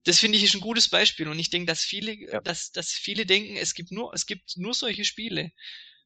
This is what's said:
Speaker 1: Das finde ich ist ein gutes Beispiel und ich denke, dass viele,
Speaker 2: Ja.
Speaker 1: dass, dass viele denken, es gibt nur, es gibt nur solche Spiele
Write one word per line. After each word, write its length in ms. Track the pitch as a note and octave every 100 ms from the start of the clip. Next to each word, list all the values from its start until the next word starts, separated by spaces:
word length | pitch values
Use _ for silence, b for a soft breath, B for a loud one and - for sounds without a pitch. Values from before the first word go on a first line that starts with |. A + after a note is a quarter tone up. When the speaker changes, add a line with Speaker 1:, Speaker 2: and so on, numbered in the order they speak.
| -
Speaker 1:
Das 140 | E3+
finde 180 | G#3+ G#3+
ich 60 |
ist 120 | G3+ G3+
ein 60 |
gutes 280 | G#3 A#3 -
Beispiel 380 | F3+ G#3 - D3+
und 120 | D#3
ich 100 | D#3+
denke, 180 | F3 F3
dass 140 | E3
viele, 320 | - G3+ A3
Speaker 2:
Ja. 280 | G#3+ G3 -
Speaker 1:
dass, 300 | - E3+ -
dass 180 | - E3
viele 360 | - - G3+ G3
denken, 300 | G3 G#3 G3+
es 180 | D#3+
gibt 180 | - E3+
nur, 220 | F#3 A#3+
es 120 | - -
gibt 320 | G3+ - F3
nur 160 | G3
solche 320 | B3 A#3+ G3+ G#3
Spiele 460 | - A3+ E3 E3 _ B B B B